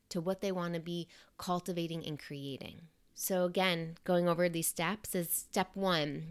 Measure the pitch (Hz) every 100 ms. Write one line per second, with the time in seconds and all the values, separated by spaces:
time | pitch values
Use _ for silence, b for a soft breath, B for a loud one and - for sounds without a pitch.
0 | _ 185 165 185 202 185 170 170 165 175
1 | 165 B B _ - 180 175 175 165 165
2 | 160 151 - 143 139 135 - - 170 _
3 | _ - - 185 180 180 185 170 165 165
4 | - 180 175 170 175 165 165 - 165 214
5 | - 190 165 - - - 185 - 190 170
6 | 151 147 160